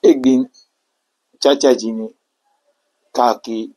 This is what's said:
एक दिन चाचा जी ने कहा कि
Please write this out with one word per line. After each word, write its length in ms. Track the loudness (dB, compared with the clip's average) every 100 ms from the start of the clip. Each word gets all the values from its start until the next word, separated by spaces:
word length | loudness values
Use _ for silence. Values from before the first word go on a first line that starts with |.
| 4
एक 160 | 2
दिन 260 | 2 0 -2 _ _ _ _ _ _ _ _ _
चाचा 320 | -2 2 2
जी 180 | 0 -2
ने 160 | -8 -12 _ _ _ _ _ _ _ _ _ _ -2
कहा 180 | 0
कि 400 | -2 -8 -10 -10